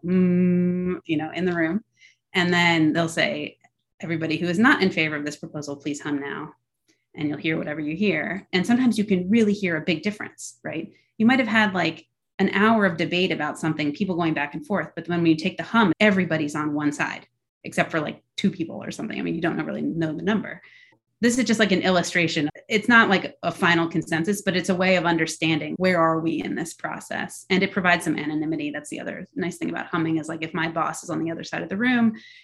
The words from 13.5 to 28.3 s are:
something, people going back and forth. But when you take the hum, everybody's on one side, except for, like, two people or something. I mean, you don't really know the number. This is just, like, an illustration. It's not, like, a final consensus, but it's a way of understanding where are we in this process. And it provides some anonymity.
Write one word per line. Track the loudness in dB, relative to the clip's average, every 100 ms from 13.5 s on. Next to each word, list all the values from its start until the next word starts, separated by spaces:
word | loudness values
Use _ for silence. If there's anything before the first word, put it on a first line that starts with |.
| -4
something, | -4 0 -2
people | -2 -2 0
going | 0
back | 0 -4
and | -6 -4
forth. | -4 -4 -8
But | -4
when | 2 4
you | 2
take | 0 -4
the |
hum, | 0 2 2 4
everybody's | 4 4 0 -2 -2 -4
on | -4
one | -2 -2
side, | -2 -4 -6 -14 _ _ _
except | -6 -2 -2
for, | -2
like, | -4 -8 _ -2
two | -2
people | -2 -6 -8
or | -10
something. | -8 -8 -6
I |
mean, | -4 -2
you |
don't | -2 -2 -4
really | -4
know | -4 -2 -4
the | -2
number. | -2 -2 -4 -12 -18 -20 -20 _ _ _
This | 0 2
is | 2
just, | 2
like, | 4
an | 4
illustration. | 4 2 2 0 0 0 -2 -4 -4
It's | 0 6
not, | 6 8
like, | 4 0 -4
a | -6
final | 2 4 4 2
consensus, | -2 -2 -2 0 -2
but | -2 0
it's | 0
a | 2
way | 4 4
of | 2
understanding | 2 0 0 0 0 -2 0
where | 2 4
are | 2 2
we | -2 -4
in | -4
this | -6 -8 -8
process. | -10 -10 -8 -8 -8 -12 -2
And | 0
it | 2
provides | 2 2 2 0
some | -4
anonymity. | -4